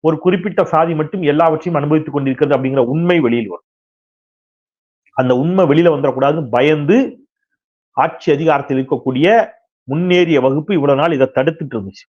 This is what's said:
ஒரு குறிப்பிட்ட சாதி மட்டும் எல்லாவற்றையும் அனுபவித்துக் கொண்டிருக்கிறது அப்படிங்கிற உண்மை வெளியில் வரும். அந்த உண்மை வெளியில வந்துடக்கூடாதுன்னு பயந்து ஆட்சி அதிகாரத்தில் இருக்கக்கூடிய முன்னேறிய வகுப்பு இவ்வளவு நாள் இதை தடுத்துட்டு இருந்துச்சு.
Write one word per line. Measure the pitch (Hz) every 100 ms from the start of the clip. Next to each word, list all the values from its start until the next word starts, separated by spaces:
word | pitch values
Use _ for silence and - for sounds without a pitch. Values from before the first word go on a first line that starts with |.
ஒரு | 156 156
குறிப்பிட்ட | 180 185 202 202
சாதி | 175 156 170
மட்டும் | 156 156 196
எல்லாவற்றையும் | 151 147 165 156 180 160
அனுபவித்துக் | 147 156 156 143
கொண்டிருக்கிறது | 135 131 143 135
அப்படிங்கிற | 131 135 120
உண்மை | 151 175 175
வெளியில் | 123 120 104
வரும். | 87 _ _ _ _ _ _ _ _ _ _ _ _ _ _ _ -
அந்த | 127 127
உண்மை | 160 190 165
வெளியில | 151 170
வந்துடக்கூடாதுன்னு | 143 139 127 139 156 135
பயந்து | 120 143 151 147 226 262 - _ _ _ _ _ _ _ -
ஆட்சி | 160 - -
அதிகாரத்தில் | 143 160 143 139 135
இருக்கக்கூடிய | 131 135 131 131 170 226 - - _ _ -
முன்னேறிய | 147 180 180 170 147
வகுப்பு | 131 139 -
இவ்வளவு | 185 143 139
நாள் | 165 143
இதை | 131
தடுத்துட்டு | - 143 160 139 120
இருந்துச்சு. | 98 - _